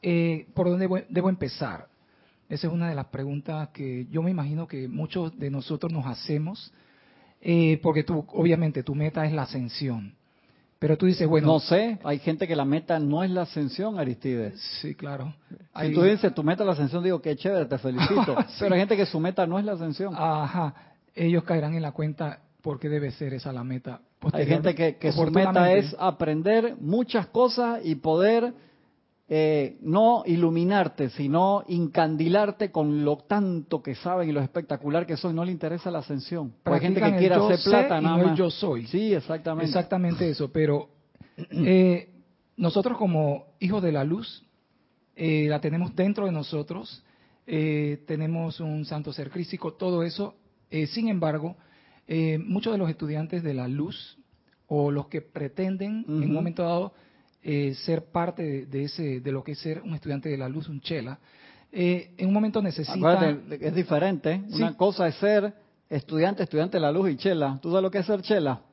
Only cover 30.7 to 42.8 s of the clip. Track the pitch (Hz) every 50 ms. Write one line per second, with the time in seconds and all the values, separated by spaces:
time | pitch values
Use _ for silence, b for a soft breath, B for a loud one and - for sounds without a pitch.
30.7 | 196 202 185 - - - 147 127 - - 143 139 143 165 185 190 202 202 - -
31.7 | 180 170 170 151 - - 165 156 160 151 160 165 180 202 214 202 196 - 214 190
32.7 | - 165 156 151 147 147 147 147 147 143 - _ 202 208 202 190 180 165 143 -
33.7 | 170 151 - - 131 - - 180 180 185 175 160 151 147 135 127 _ 175 160 -
34.7 | 147 135 143 147 143 165 175 - 165 143 - 180 165 160 170 180 185 156 165 160
35.7 | 165 170 - 185 175 - 139 - 151 135 131 - 175 170 156 127 113 _ _ -
36.7 | 143 143 139 175 190 190 214 208 - 185 180 185 180 175 202 214 185 170 - 190
37.7 | 202 240 254 277 185 160 151 175 170 175 180 185 160 151 185 170 151 - - 185
38.7 | 143 120 117 113 - 180 214 220 202 165 127 - 156 160 156 170 160 156 160 160
39.7 | 143 185 180 - - 185 180 175 170 160 180 165 147 - 151 139 - 160 156 151
40.7 | 143 143 147 - _ _ _ _ _ _ - _ _ - 165 - - - 165 -
41.7 | 185 185 185 185 175 175 - - - - _ _ _ _ _ _ _ - 220 170
42.7 | 160 202